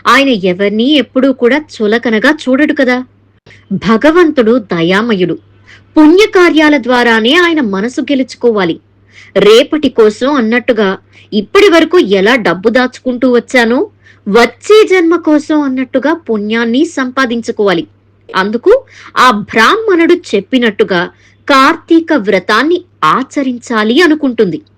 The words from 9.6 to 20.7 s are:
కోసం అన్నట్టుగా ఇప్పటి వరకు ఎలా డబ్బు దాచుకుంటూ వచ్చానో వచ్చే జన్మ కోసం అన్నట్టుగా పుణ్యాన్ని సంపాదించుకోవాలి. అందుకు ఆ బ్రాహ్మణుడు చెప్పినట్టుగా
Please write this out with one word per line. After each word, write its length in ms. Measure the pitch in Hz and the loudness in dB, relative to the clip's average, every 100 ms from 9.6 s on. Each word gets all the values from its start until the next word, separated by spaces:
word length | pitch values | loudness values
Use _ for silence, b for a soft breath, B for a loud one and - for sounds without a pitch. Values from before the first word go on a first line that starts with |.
| 285 302 277 | 4 0 -2
కోసం 460 | - 214 214 254 | 2 0 0 -4
అన్నట్టుగా 640 | 294 220 240 240 220 196 190 _ b b | -2 -2 -2 -2 -2 -2 -4 _ b b
ఇప్పటి 360 | 208 202 403 403 | -6 0 2 4
వరకు 300 | 330 320 359 | 4 2 2
ఎలా 360 | 220 196 196 | 2 0 2
డబ్బు 340 | 254 185 175 220 | 0 -2 -2 -2
దాచుకుంటూ 640 | 247 254 - 254 240 262 | -2 -2 -6 -8 -2 0
వచ్చానో 580 | 240 233 254 226 254 427 _ b b 202 | 0 0 -2 0 0 -4 _ b b -2
వచ్చే 600 | 214 240 - - 427 320 | 0 0 -2 2 4 4
జన్మ 260 | 370 330 339 | 2 2 0
కోసం 440 | 320 302 294 302 | 0 -2 0 -2
అన్నట్టుగా 540 | 277 262 254 262 277 | -2 -4 -4 -4 -2
పుణ్యాన్ని 680 | 330 - 214 208 226 233 247 | -4 -4 -6 -4 -4 -2 -2
సంపాదించుకోవాలి. 1000 | 320 - 254 262 254 233 226 226 202 170 151 _ _ _ - 190 | -2 -4 -6 -4 -4 -4 -8 -4 -2 -2 -6 _ _ _ -10 -6
అందుకు 480 | 202 233 370 523 - B B - | -4 -2 2 0 0 B B 0
ఆ 140 | 254 | 0
బ్రాహ్మణుడు 840 | 208 - 226 233 415 440 339 330 | 0 -4 0 0 0 0 0 2
చెప్పినట్టుగా 960 | 349 - 202 190 262 233 | 0 0 -6 -2 -2 -2